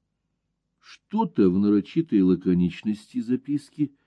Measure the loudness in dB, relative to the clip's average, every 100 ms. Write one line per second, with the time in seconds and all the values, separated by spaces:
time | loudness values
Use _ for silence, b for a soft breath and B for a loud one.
0 | _ _ _ _ _ _ _ _ _ -20
1 | _ -4 -4 2 2 2 2 0 0 -6
2 | 0 2 2 2 0 0 0 -2 -8 -8
3 | -8 -10 -4 -6 -4 -8 -8 -6 -8 -8